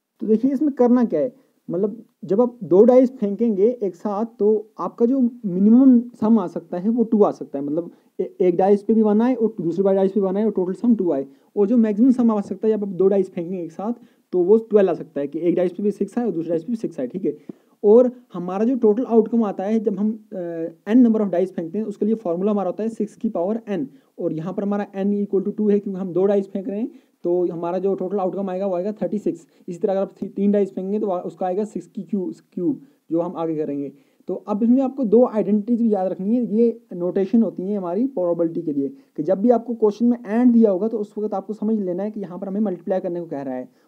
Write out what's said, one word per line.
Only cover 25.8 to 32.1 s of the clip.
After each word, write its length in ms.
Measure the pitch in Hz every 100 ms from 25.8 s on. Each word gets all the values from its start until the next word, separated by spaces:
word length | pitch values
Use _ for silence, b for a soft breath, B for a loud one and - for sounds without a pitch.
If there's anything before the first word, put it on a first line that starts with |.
| 202 185
हम 140 | 190
दो 120 | 170 196
dice 240 | 202 196
फेंक 200 | 196 185
रहे 100 | 202
हैं, 120 | 262 B B B
तो 240 | 175 180 175
हमारा 320 | 170 170 185
जो 160 | 196 190
total 220 | 185 202
outcome 320 | 185 175 196
आएगा 180 | 185 196
वो 80 | 175
आएगा 160 | 196
थर्टी 260 | 208 - 208
सिक्स। 300 | 196 165 _ b b
इसी 120 | 170
तरह 120 | 202
अगर 100 | 190
आप 120 | 190 -
थी-, 140 | 196 -
तीन 160 | 202
dice 220 | 202 190
फेंकेंगे 260 | 190 190 208
तो 80 | 214
वह, 120 | 180
उसका 260 | 185 165 185
आएगा 180 | 185
सिक्स 240 | 214 185 -
की 160 | -
क्यू-, 380 | 180